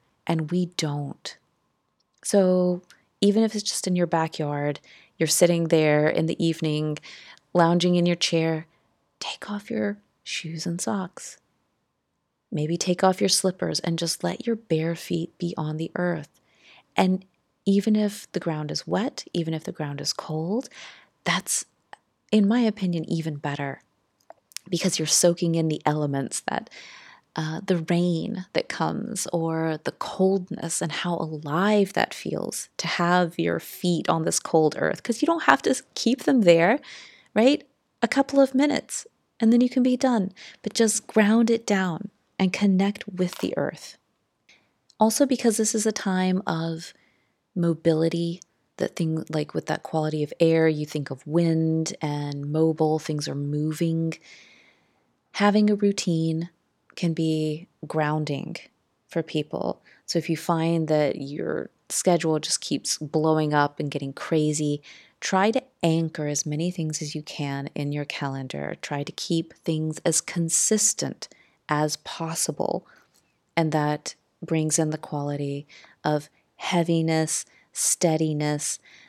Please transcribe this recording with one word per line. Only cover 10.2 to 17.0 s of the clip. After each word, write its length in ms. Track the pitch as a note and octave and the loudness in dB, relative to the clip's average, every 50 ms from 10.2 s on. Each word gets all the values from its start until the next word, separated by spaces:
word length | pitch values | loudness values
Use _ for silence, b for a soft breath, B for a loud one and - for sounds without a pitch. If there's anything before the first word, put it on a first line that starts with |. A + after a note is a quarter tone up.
| _ | _
shoes 420 | - - - - D#3+ E3 D#3+ - | -10 -10 -8 -8 -8 -8 -6 -6
and 140 | F3 E3+ F3 | -4 -4 -4
socks. 580 | - A3 G#3+ G3 F#3 F3 - - - - - - _ _ _ _ _ _ _ _ _ _ _ _ _ _ _ _ _ _ _ _ _ _ | -4 -4 -4 -4 -4 -8 -10 -14 -18 -18 -18 -20 _ _ _ _ _ _ _ _ _ _ _ _ _ _ _ _ _ _ _ _ _ _
Maybe 260 | - D3+ D3+ D3+ E3+ | -6 -4 -2 -2 -2
take 280 | E3+ - F#3 F3+ F3+ F#3+ | -2 0 -2 0 4 4
off 160 | F#3+ F#3 - | 4 4 4
your 80 | G3+ F#3+ | 2 2
slippers 500 | - - - F#3+ F3+ - F3+ E3 D#3+ - | 2 2 0 0 -2 -2 -4 -4 -4 -4
and 180 | - F3 E3+ E3 | -2 -2 -2 -2
just 260 | E3+ E3 - - - | -2 -4 -4 -4 -4
let 220 | E3+ F3+ - - | -4 -4 -4 -4
your 100 | A#3 A#3 | -4 -4
bare 400 | A3 - - E3 D#3 D#3+ E3 E3+ | -4 -2 -2 -2 0 0 -2 -4
feet 400 | D#3+ - - F3 E3 E3 - _ - | -6 -6 -4 -4 -4 -4 -6 _ -6
be 160 | F3 E3+ - | -6 -6 -4
on 200 | - D#3 D3+ D#3 | -4 -6 -6 -4
the 160 | D#3 E3 - - | -6 -6 -6 -4
earth. 440 | - F3+ F3+ E3+ D#3 D3 - _ _ b b b b b b b b b b b | -4 -2 -2 -2 -4 -6 -12 _ _ b b b b b b b b b b b
And 280 | - | 2